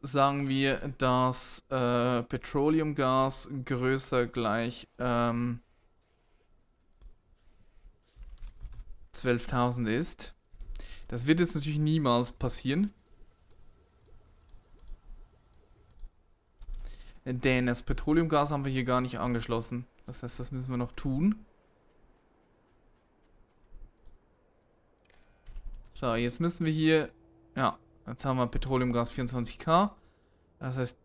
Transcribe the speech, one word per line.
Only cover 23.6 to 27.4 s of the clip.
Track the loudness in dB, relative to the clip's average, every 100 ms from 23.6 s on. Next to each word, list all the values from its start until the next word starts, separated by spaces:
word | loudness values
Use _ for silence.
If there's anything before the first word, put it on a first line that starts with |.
| -18 -16 -16 _ -20 -20 _ _ _ _ _ _ _ _ _ -20 -20 _ -14 -10 -10 -10 -14
So, | -6 0 0
jetzt | 0 0
müssen | -2 0 0
wir |
hier, | 2 6 4 4 -8 -20 _